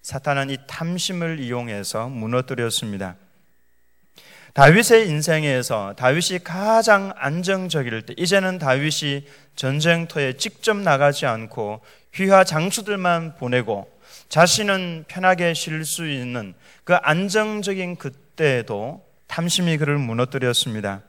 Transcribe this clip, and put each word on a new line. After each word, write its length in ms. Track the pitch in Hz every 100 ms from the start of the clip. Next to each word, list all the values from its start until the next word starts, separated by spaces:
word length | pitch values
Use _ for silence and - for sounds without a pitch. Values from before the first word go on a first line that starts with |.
사탄은 480 | - 139 147 139 135
이 80 | 135 -
탐심을 720 | - 170 180 - 180 165 160
이용해서 680 | 120 123 120 101 95 110 120
무너뜨렸습니다. 1040 | 127 110 123 123 127 117 - 107 98 95 90 _ _ _ _ _ _ _ _ _ - - - -
다윗의 540 | - 143 190 233 226 214
인생에서 840 | 151 151 156 147 127 120 113 98
다윗이 440 | 101 127 156 175 180
가장 720 | 175 175 208 220 226 202 196
안정적일 840 | - 139 165 180 190 185 165 120 113
때, 100 | - -
이제는 400 | 170 196 185 185
다윗이 680 | 143 131 151 151 151 139 143 - _
전쟁터에 800 | - 135 147 160 170 165 151 135 127
직접 400 | 220 _ - 202
나가지 480 | 185 139 143 143
않고 560 | 143 113 113 - 104 110 _ _ _
휘하 300 | - 190 190
장수들만 920 | 185 156 180 226 202 202 180 170 160 143
보내고 540 | 123 127 110 101 95 _ _ - _
자신은 760 | 151 175 208 208 190 180 165 156
편하게 460 | 180 185 185 175
쉴 320 | 160 - 156
수 220 | 156 - 165
있는 480 | 135 123 123 98 - _ _
그 120 | -
안정적인 1000 | 175 143 160 196 214 214 214 196 196 180 175
그때에도 1080 | 139 - _ - 151 127 113 104 113 185 _ _ _
탐심이 500 | - 170 175 175 156
그를 200 | 147 143
무너뜨렸습니다. 1040 | 120 113 123 135 123 120 127 107 101 98